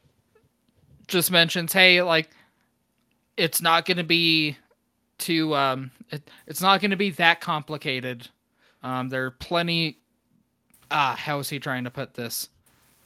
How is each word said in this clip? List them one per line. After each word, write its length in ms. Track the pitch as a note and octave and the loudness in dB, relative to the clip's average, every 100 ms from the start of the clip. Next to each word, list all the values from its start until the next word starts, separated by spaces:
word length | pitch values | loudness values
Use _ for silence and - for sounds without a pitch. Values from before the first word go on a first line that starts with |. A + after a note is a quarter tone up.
| _ _ _ _ _ _ _ _ _ _ - | _ _ _ _ _ _ _ _ _ _ -4
just 240 | F3+ E3+ | 0 2
mentions, 420 | F3+ E3 F#3 E3 | 2 2 0 -2
Hey, 280 | F#3+ F#3 F3+ | 6 6 6
like, 280 | F3+ D#3+ D#3 _ _ _ _ _ _ _ _ _ _ - | 4 2 0 _ _ _ _ _ _ _ _ _ _ -4
it's 240 | E3 - | -2 0
not 240 | E3 E3 E3 | 2 2 2
gonna 180 | F3 | -2
be 520 | E3 E3+ E3 D#3+ D3+ D3 _ _ _ _ _ - | 0 2 4 2 0 -4 _ _ _ _ _ -10
to, 320 | - E3 D#3 D3 | -2 0 0 2
um, 340 | C3+ C3 C3 - - | 0 -2 -6 -16 -14
it, 200 | D3 - - - | -14 -14 -20 -14
it's 140 | D3+ | -2
not 200 | F#3 G3 | 2 2
gonna 160 | G3+ F#3+ | 2 0
be 140 | G3+ | -2
that 300 | D#3 E3+ E3+ | 2 2 2
complicated. 880 | - D#3 D3 D3+ D3+ B2+ B2+ A#2+ A#2 _ _ _ _ _ | 0 -6 -6 -8 -6 -6 -6 -10 -14 _ _ _ _ _
Um, 260 | B2 B2+ B2+ | -8 -6 -4
there 180 | C3 C3 | -4 -6
are 40 | |
plenty, 680 | - - F3 E3+ E3 D#3+ - _ _ _ _ _ _ _ _ - | -8 -4 -2 0 0 -2 -4 _ _ _ _ _ _ _ _ -4
ah, 260 | D3+ C#3 A#2 | -2 0 -2
how 200 | - C#3+ | -6 -6
is 100 | C3+ | -6
he 100 | C#3+ | -8
trying 260 | D3 B2+ | -6 -6
to 60 | B2 | -8
put 240 | C#3+ C3 | -10 -12
this? 340 | - A#2 - - _ _ _ _ _ | -10 -10 -10 -12 _ _ _ _ _